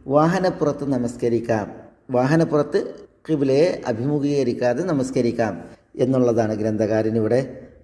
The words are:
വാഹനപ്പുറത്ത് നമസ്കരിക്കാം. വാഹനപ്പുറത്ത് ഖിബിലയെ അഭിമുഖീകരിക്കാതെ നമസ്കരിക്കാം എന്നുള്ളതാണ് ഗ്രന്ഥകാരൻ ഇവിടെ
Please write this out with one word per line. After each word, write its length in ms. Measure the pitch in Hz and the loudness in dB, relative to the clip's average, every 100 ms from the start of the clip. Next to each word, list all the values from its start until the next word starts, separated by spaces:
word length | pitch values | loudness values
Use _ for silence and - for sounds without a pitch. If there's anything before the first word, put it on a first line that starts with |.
| - | 0
വാഹനപ്പുറത്ത് 800 | 143 165 185 180 170 147 143 143 | 2 4 2 0 0 -2 -2 -2
നമസ്കരിക്കാം. 840 | 131 120 - 120 117 117 110 98 - - _ - | -2 -2 -2 0 0 0 -2 -2 -10 -20 _ -4
വാഹനപ്പുറത്ത് 840 | 123 131 165 160 151 147 196 - - - _ - | 0 4 2 2 2 0 -2 -4 -8 -20 _ -4
ഖിബിലയെ 520 | 156 135 135 180 - - | 0 2 4 2 0 -4
അഭിമുഖീകരിക്കാതെ 960 | 110 131 147 143 143 123 - 123 123 | -4 -2 -2 0 0 0 0 0 0
നമസ്കരിക്കാം 800 | 180 143 127 135 117 117 110 80 - - _ - | -2 -2 -2 0 0 0 -2 -4 -12 -20 _ -2
എന്നുള്ളതാണ് 580 | 127 135 120 113 107 | 0 2 2 2 0
ഗ്രന്ഥകാരൻ 640 | 107 110 107 107 110 110 113 | 0 -2 0 0 0 0 0
ഇവിടെ 440 | 107 120 139 - - - | 2 0 -2 -8 -18 -20